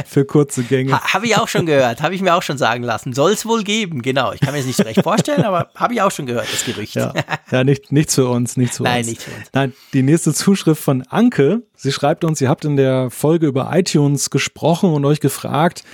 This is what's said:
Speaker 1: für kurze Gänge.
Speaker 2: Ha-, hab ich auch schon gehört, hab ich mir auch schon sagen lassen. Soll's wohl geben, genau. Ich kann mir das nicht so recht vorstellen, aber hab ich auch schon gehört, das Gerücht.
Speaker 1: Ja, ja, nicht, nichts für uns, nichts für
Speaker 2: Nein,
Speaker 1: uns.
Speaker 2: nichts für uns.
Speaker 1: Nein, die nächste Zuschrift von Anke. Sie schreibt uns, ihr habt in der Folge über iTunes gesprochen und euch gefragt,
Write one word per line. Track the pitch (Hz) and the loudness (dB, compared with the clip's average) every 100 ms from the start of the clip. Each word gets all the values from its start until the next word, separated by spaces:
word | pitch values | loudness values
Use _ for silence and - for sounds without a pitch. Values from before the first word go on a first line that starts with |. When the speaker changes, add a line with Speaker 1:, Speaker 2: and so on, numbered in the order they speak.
| - | -2
Speaker 1:
für | 143 | 0
kurze | 139 151 143 131 | 2 2 0 -2
Gänge. | 117 131 135 | -2 0 2
Speaker 2:
Ha-, | 139 - | 0 0
hab | 190 | -2
ich | 226 208 | 0 0
auch | 226 | 0
schon | - 165 | -2 2
gehört, | 139 123 117 | 2 2 0
hab | 156 | -4
ich | 185 | 0
mir | 185 175 | 2 0
auch | |
schon | - 135 | 0 -2
sagen | 117 123 | 0 0
lassen. | 120 110 139 | -4 -6 -4
Soll's | 123 190 208 | 0 2 2
wohl | 214 226 | -2 -2
geben, | 202 220 190 139 | -2 -4 -4 -6
genau. | 123 131 117 | -2 -2 -2
Ich | - | -2
kann | 139 | -2
mir | 147 | -2
das | 127 | -4
nicht | 123 | -2
so | |
recht | 113 180 | -2 0
vorstellen, | 165 220 - 294 | 0 0 0 0
aber | 226 175 - | 0 0 -4
hab | - 185 | -4 -4
ich | 233 | 0
auch | 196 | -2
schon | - 127 | -2 -6
gehört, | 117 110 | -6 -4
das | - | -6
Gerücht. | 127 101 104 | -6 -6 -6
Speaker 1:
Ja, | 123 123 143 - 156 - | -4 -4 -4 -6 -8 -2
ja, | 127 | 2
nicht, | 131 139 - | 2 2 0
nichts | 139 156 | 0 2
für | - 127 | 2 0
uns, | 120 120 131 | 0 -2 0
nichts | 120 - | -2 0
für | |
Speaker 2:
Nein, | 123 123 | -2 -2
Speaker 1:
uns. | 117 | -4
Speaker 2:
nichts | 113 | -8
für | - | -12
uns. | 107 - | -16 -6
Speaker 1:
Nein, | 131 139 - - | -2 -2 -6 -4
die | 139 | 2
nächste | 131 165 160 | 4 4 2
Zuschrift | - 196 196 160 156 | 0 2 2 2 0
von | - 131 - | 0 -2 -2
Anke. | 160 240 151 139 233 - | 2 2 4 2 2 -4
Sie | _ 135 | _ -4
schreibt | - 147 165 | 0 0 0
uns, | 165 156 | -2 0
ihr | 131 | 0
habt | 147 | 0
in | 151 139 | 0 2
der | 131 131 123 | 2 2 -2
Folge | - 151 165 156 | 0 2 2 2
über | 127 120 | 0 0
iTunes | 165 - 156 143 143 - | 0 2 2 2 0 -2
gesprochen | 131 - - 143 170 185 | -4 -4 -2 0 2 2
und | 151 | 2
euch | 143 151 | 2 2
gefragt, | 147 - - 135 170 - - | 0 -2 -4 0 0 -2 -20